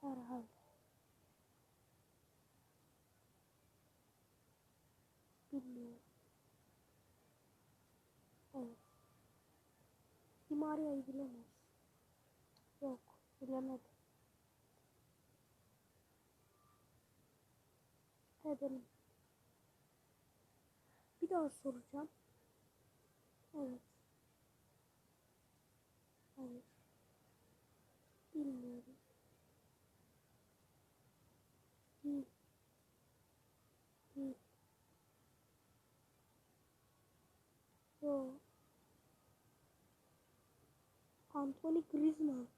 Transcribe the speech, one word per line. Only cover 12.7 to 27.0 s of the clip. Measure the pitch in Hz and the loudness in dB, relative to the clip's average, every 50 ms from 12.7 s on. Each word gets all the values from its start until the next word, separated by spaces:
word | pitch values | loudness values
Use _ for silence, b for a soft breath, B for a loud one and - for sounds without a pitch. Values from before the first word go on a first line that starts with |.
| - - | -12 -6
Yok, | - 277 254 247 - - - - - - - - | -4 -4 -4 -4 -8 -20 -20 -20 -20 -20 -14 -12
bilemedi. | 269 254 262 262 262 262 262 247 - - - - - - - - - - - - - - - - - - - - - - - - - - - - - - - - - - - - - - - - - - - - - - - - - - - - - - - - - - - - - - - - - - - - - - - - - - - - - - - - - - - - - - - - - - - - - | -4 -2 -2 0 0 -2 -4 -4 -8 -12 -20 -20 -20 -20 -20 -20 -20 -20 -20 -20 -20 -20 -20 -20 -20 -20 -20 -20 -20 -20 -20 -20 -20 -20 -20 -20 -20 -20 -20 -20 -20 -20 -20 -20 -20 -20 -20 -20 -20 -20 -20 -20 -20 -20 -20 -20 -20 -20 -20 -20 -20 -20 -20 -20 -20 -20 -20 -20 -20 -20 -20 -20 -20 -20 -20 -20 -20 -20 -20 -20 -20 -20 -20 -20 -20 -20 -20 -20 -20 -20 -20 -20 -20 -20 -20 -20 -20 -20 -20 -6 0
Edelim. | 311 294 254 277 277 262 262 240 - - - - - - - - - - - - - - - - - - - - - - - - - - - - - - - - - - - - - - - b b b b b b - - | 0 0 2 2 -2 -2 -4 -8 -12 -20 -20 -20 -20 -20 -20 -20 -20 -20 -20 -20 -20 -20 -20 -20 -20 -20 -20 -20 -20 -20 -20 -20 -20 -20 -20 -20 -20 -20 -20 -20 -20 -20 -20 -20 -20 -20 -20 b b b b b b -4 -2
Bir | - 339 | 0 4
daha | 370 349 320 285 | 4 4 4 4
soracağım. | - - - 277 254 247 240 - - 285 294 311 - - - - - - - - - - - - - - - - - - - - - - - - - - - - - | 0 -2 -4 -4 -4 -4 -8 -10 -8 -8 -8 -8 -10 -16 -20 -20 -20 -20 -20 -20 -20 -20 -20 -20 -20 -20 -20 -20 -20 -20 -20 -20 -20 -20 -20 -20 -20 -20 -20 -10 -4
Evet. | 302 285 254 247 247 - - - - - - - - - - - - - - - - - - - - - - - - - - - - - - - - - - - - - - - - - - - - - - - - - - - 277 | -2 -2 -2 -4 -8 -12 -18 -20 -20 -20 -20 -20 -20 -20 -20 -20 -20 -20 -20 -20 -20 -20 -20 -20 -20 -20 -20 -20 -20 -20 -20 -20 -20 -20 -20 -20 -20 -20 -20 -20 -20 -20 -20 -20 -20 -20 -20 -20 -20 -20 -20 -20 -20 -20 -20 -14 -12
Hayır. | 262 247 240 247 - - - - - - - - | -10 -10 -10 -12 -16 -18 -20 -20 -20 -20 -20 -20